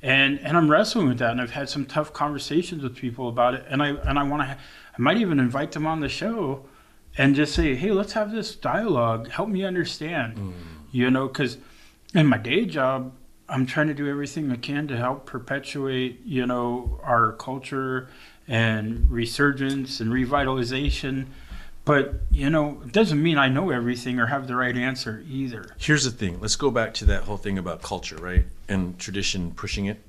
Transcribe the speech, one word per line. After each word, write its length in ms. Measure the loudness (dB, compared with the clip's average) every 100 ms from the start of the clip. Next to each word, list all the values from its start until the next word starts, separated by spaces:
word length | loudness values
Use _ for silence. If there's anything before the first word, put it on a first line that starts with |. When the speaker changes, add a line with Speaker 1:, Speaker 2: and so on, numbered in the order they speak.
Speaker 1:
and, 360 | 4 4 4 2
and 160 | 2 4
I'm 140 | 6
wrestling 380 | 6 6 2 2
with 100 | 4
that. 140 | 2
And 80 | 0
I've 100 | -4
had 180 | -6 -6
some 160 | -4 -2
tough 260 | -2 -4
conversations 720 | -2 -2 -2 0 0 0 -6
with 140 | -6 -6
people 320 | -8 -4 -4
about 260 | 4 4
it. 100 | 2 -2
And 140 | 0
I, 60 | 0
and 300 | 0 0 0
I 40 |
wanna 240 | 0 0 -4
ha-, 100 | -6 -16 -20 -18 0
I 40 |
might 160 | 2 2
even 200 | 2 2
invite 340 | 2 0 -4
them 140 | -2 -2
on 140 | -2
the 80 | -4
show 560 | -4 -4 -2 -4 -6 -10 -20 _ _ -16 2
and 160 | 4
just 200 | 6 4
say, 200 | 2 2
"Hey, 160 | 2 2
let's 220 | 0 0
have 180 | -2 -2
this 220 | -4 -8
dialogue. 760 | -6 -2 -2 0 2 2 0 -4
Help 200 | -6 -2
me 160 | -2
understand." 720 | -2 -2 -4 -6 -6 -4 -4 -6
Speaker 2:
Mm. 160 | -8 -10 -14 -16 -6
Speaker 1:
You 180 | 2 4
know, 180 | 4 2
'cause 300 | -2 -4 -4 -18 -20 -20 _ 0
in 120 | 4 6
my 120 | 4
day 260 | 2 0
job, 480 | 0 0 0 0 -4 -14 -20 -20 -6
I'm 180 | -2 0
trying 220 | 2 0
to 60 |
do 140 | 0 -4
everything 420 | -4 -6 -4 -4
I 40 | -4
can 300 | -4 -4 -4
to 80 | -2
help 300 | -2 -4 -8
perpetuate, 920 | -12 -6 -6 -6 -6 -2 -2 -2 -6
you 220 | -4 -2 0
know, 540 | 0 0 -2 -4 -6
our 300 | 2 4 4
culture 760 | 2 -8 -8 -6 -4 -2 -4 -6 -20 -20 -20 -2
and 640 | 2 2 2 -2 4 4
resurgence 880 | 4 -2 2 2 2 -2 -2 -4 -4
and 120 | -2
revitalization. 1120 | 0 2 2 0 0 -2 -2 -2 -2 -2 -4 -6 -12 -14 -14 -14 -8
But, 300 | 2 2 2 -2 2
you 200 | 2 4
know, 300 | 2 2 -4
it 80 | -2
doesn't 280 | 2 4 4
mean 180 | 4 4
I 100 | 4
know 220 | 2 2
everything 500 | 0 0 -2 -2 0
or 60 | 0
have 200 | 0 -2
the 80 |
right 220 | -2 0 0
answer 480 | -2 -4 -6 -8 -8
either. 460 | -6 -6 -8 -14 -8
Speaker 2:
Here's 260 | 4 4
the 60 | 4
thing. 280 | 0 -4 -2
Let's 140 | -4
go 160 | 0 2
back 240 | 2 0
to 100 | 2 4
that 160 | 4
whole 140 | 0 -4
thing 200 | -2 -2
about 240 | -4 -8
culture, 340 | -6 -8 -8 -10
right? 280 | 0 2 2 -2 -4
And 280 | -2 -2 -6
tradition, 540 | -8 -4 -2 -2 -6
pushing 340 | -8 -6 -4 -4
it. 120 | -6